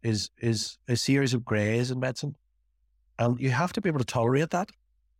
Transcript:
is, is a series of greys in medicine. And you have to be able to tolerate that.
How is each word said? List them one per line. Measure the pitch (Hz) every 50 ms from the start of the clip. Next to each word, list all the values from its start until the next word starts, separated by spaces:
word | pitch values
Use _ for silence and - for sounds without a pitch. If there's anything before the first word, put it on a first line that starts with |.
| -
is, | 117 107 104 - - _ -
is | 113 117 113 107 - - - _ - -
a | 120
series | 117 - - 135 139 139 120 127
of | 117 117
greys | - 107 107 104 104 113 120 123 127
in | 127 127
medicine. | 127 127 123 - - 143 - _ _ _ _ _ _ _ _ _ _ _ _ _ _ _ -
And | - 117 120 123 123
you | 131 131
have | 123 135 175 175 -
to | 226
be | 202
able | 180 156 139
to | 117
tolerate | - - 127 117 120 131 143 165 160
that. | - 175 202 - - _ _ _ _ _ _ _ _